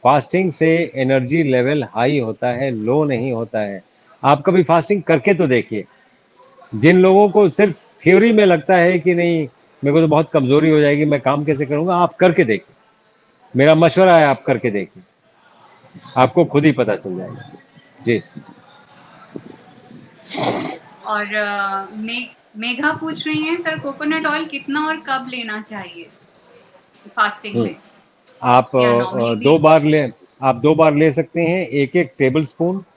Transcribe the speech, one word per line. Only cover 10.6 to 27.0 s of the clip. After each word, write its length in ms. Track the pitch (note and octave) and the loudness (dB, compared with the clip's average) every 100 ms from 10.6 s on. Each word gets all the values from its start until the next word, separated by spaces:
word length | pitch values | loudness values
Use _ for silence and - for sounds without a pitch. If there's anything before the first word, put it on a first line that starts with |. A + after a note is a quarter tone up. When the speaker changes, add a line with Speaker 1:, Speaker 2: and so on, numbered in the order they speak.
| D#3+ | 4
Speaker 1:
हो 120 | D#3 | 2
जाएगी, 240 | D3 D3 D3+ | 2 0 0
मैं 160 | D3 | 0
काम 240 | C3 C#3+ D3 | -2 -2 -2
कैसे 200 | C#3 C#3 | -4 -2
करूंगा, 300 | D3 E3+ F3 | -4 -2 0
आप 200 | F3 - | -2 2
करके 280 | F#3 E3+ | 0 2
देखिए। 320 | C#3 G2+ - _ _ _ _ _ _ _ _ B2 | 0 0 -4 _ _ _ _ _ _ _ _ 2
मेरा 200 | C#3+ D#3+ | 4 6
मशवरा 420 | E3 F3+ F#3 E3+ | 4 4 4 6
है, 80 | D3 | 4
आप 180 | C3+ | 0
करके 280 | - B2 B2 | -2 -2 -2
देखिए, 320 | G2+ F#2 - _ _ _ _ _ _ _ _ _ - - - | -4 -8 -14 _ _ _ _ _ _ _ _ _ -20 -10 0
आपको 280 | B2+ E3+ E3 | 0 2 0
खुद 200 | C#3+ D3+ | 2 2
ही 60 | |
पता 240 | C3 A2 G2 | 0 -2 -2
चल 220 | G2 F#2 | -6 -10
जाएगा। 340 | F#2 - - - _ _ _ _ | -12 -16 -20 -20 _ _ _ _
जी। 180 | - A2 - - - - _ _ _ _ - - - - - - - - - - - _ - C#4 - G3+ - - - - - | -4 -4 -4 -20 -20 -20 _ _ _ _ -20 -20 -20 -20 -20 -20 -20 -20 -20 -20 -20 _ -16 -8 -6 -6 -8 -14 -20 -20 -8
Speaker 2:
और, 300 | G#3+ G#3 G#3+ | -8 -6 -6
अ, 500 | G#3 G3+ G3 G3 G3 G#3+ | -6 -4 -6 -6 -10 -12
मे-, 640 | A3 A#3+ B3 _ _ G#3+ | -10 -10 -12 _ _ -12
मेघा 360 | A#3 B3 D4 | -10 -4 -4
पूछ 340 | D#4 D#4+ D#4 D#4 | -4 -8 -8 -6
रही 140 | D#4 | -4
हैं, 160 | D#4 E4+ | -4 -4
"सर, 220 | E4+ D#4 | -6 -8
coconut 460 | C#4+ C#4 D4+ D#4+ D#4+ | -10 -8 -4 -4 -2
oil 200 | D4+ D#4 | -4 -6
कितना 420 | C#4 - C#4+ D#4 | -12 -8 -6 -4
और 120 | D#4 | -6
कब 280 | - C4+ B3+ | -6 -8 -6
लेना 320 | B3 A3+ G#3+ | -12 -10 -12
चाहिए 480 | G#3+ G#3 F3+ E3+ E3 _ _ _ _ - _ _ _ _ | -12 -16 -16 -18 -20 _ _ _ _ -20 _ _ _ _